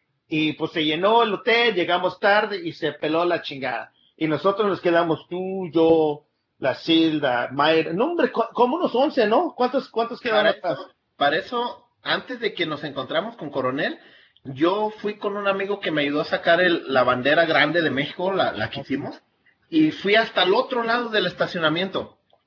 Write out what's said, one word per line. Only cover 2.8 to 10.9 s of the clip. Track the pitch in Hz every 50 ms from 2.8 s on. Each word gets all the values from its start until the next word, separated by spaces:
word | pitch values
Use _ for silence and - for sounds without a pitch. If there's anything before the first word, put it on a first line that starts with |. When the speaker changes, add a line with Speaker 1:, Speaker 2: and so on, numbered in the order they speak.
| 165 147 143
Speaker 1:
peló | - - 151 160 165 175
la | 175 170 156
chingada. | - - 147 135 131 127 123 110 107 - _ _ _ _ _ -
Y | 160 156
nosotros | 151 139 - 190 196 196 214 202
nos | 175 -
quedamos | - 175 170 170 175 165 151 - - -
tú, | 175 180 185 190 190 190 185 165 139
yo, | 165 160 165 165 160 156 151 147 147 _ _ _ _ _ _ _ -
la | 139 131 120
Silda, | - - 165 165 165 165 160 156 151 143 131 123 120 123 -
Mayra, | 127 139 143 156 160 160 156 156 165
no, | 190 247
hombre, | 320 349 339 269 -
co-, | - 226 226 - -
como | 208 247 247 277 349
unos | 349 233 -
once, | 233 277 311 - 269 214 208
¿no? | 220 277 359 302 -
¿Cuántos, | - 247 240 262 262 - -
cuántos | - 220 233 233 247 -
quedaron | - 240 220 208 208
Speaker 2:
Para | 214 196 -
Speaker 1:
atrás? | - 175 147 -
Speaker 2:
eso, | - -